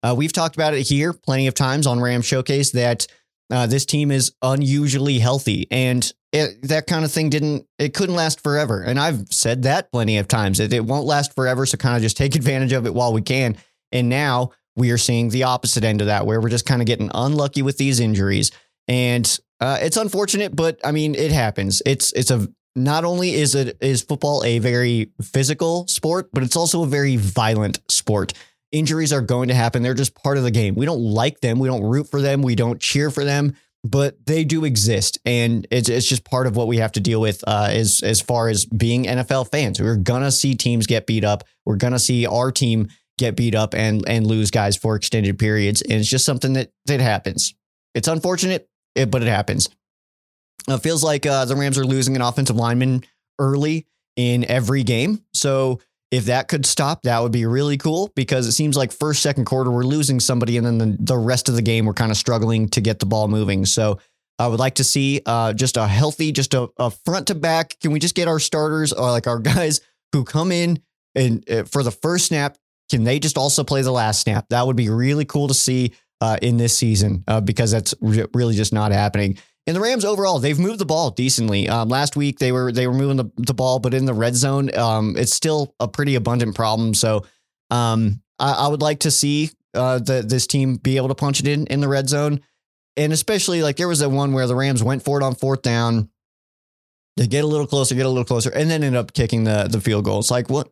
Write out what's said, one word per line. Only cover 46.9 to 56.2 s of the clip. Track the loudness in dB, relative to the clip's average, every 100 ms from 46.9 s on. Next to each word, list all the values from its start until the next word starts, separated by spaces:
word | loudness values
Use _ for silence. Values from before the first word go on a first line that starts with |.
| 2
happens. | 2 2 -2 -4 -6 -6 _ _ _
It's | -4 -2
unfortunate, | -2 -2 -2 0 -2 -6 _ _
it, | -2 0
but | 0
it | 2
happens. | 0 0 -2 -2 _ _ _ _ _ _ _ _ _ -6
It | -4
feels | -2 0
like, | 0 0 0
uh, | 0 0
the | 0
Rams | 0 0
are | 0
losing | 0 0 0
an |
offensive | 0 0 0 0
lineman | 0 2 2 0 -4 _ _ -4
early | -2 0 0 -2 -6 _ _ -2
in | 0 0 0
every | 0 0 0
game. | 2 0 0 -2 _
So | -4 0 0 0 -2 _ _ _
if | -2